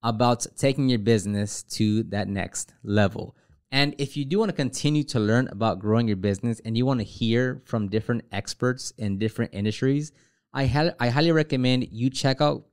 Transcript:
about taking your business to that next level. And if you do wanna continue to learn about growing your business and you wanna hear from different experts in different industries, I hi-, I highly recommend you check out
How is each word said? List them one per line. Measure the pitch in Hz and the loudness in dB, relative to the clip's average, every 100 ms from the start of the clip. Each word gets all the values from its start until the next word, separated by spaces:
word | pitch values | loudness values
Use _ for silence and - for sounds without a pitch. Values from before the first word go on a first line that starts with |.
about | 113 113 123 120 - - | -2 2 2 2 -2 -2
taking | 139 135 135 | 0 2 2
your | 120 | 2
business | 104 113 95 101 104 - | 4 2 2 -2 -2 -6
to | - - 110 107 | -12 -2 2 2
that | - 101 98 | 0 -4 -4
next | 98 - - - _ | -4 -6 -8 -12 _
level. | - 104 101 - - _ _ _ _ | 0 2 2 0 -12 _ _ _ _
And | 135 143 - | 0 0 0
if | 143 147 | -6 -4
you | |
do | 139 190 | -2 0
wanna | 226 | 0
continue | 170 135 - 147 151 | -2 -4 0 0 0
to | 147 120 | 0 0
learn | 104 117 131 | 2 2 2
about | 98 110 92 | -2 -2 -2
growing | 104 110 117 | 2 2 2
your | 98 | 0
business | 101 98 120 113 | 0 0 -2 -4
and | - 110 | -4 0
you | 127 | 0
wanna | 131 | 0
hear | 101 - 113 117 127 - | -4 -4 0 2 0 -4
from | - 117 101 | -6 -4 0
different | 107 104 117 - | -2 -2 -4 -4
experts | 98 - - 123 127 - - | -8 -8 -2 -2 -2 -8 -6
in | 104 98 | -4 -2
different | 107 - 117 | -2 -2 -6
industries, | - 104 104 135 143 151 _ _ _ _ | -2 -4 0 0 0 -4 _ _ _ _
I | 135 135 | -2 0
hi-, | 135 165 170 | 2 0 0
I | 123 | 0
highly | 123 165 | 4 4
recommend | 160 151 131 127 127 123 | 4 2 2 2 2 0
you | 107 127 | -2 -2
check | - 139 135 | 0 -2 2
out | 147 135 - | 0 0 -10